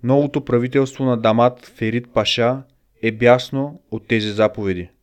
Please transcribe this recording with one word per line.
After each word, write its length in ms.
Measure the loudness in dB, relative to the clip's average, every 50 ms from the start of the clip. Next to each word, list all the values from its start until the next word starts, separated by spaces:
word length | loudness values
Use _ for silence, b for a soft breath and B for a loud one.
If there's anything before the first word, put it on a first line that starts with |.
| 0
новото 420 | 2 2 2 2 0 -2 -6 -4
правителство 600 | 0 -2 0 0 0 0 0 0 0 -2 -4 -2
на 120 | -2 -2
Дамат 500 | 0 2 0 2 4 2 2 2 -2 -20
Ферид 420 | -20 _ -6 -6 -4 -4 -4 -6 -4 _
Паша 480 | -2 -2 -2 0 0 0 0 0 -2 -8 _ _ _ _ _ _ _ -4
е 100 | -4 -2
бясно 680 | 2 4 6 6 4 2 -4 -6 -6 -6 -6 -8 -16 _ _
от 160 | -12 -12 -6
тези 240 | _ -2 -2 -2 -2
заповеди. 580 | -2 0 0 0 0 -2 -4 -4 -4 -4 -6 -14 _ _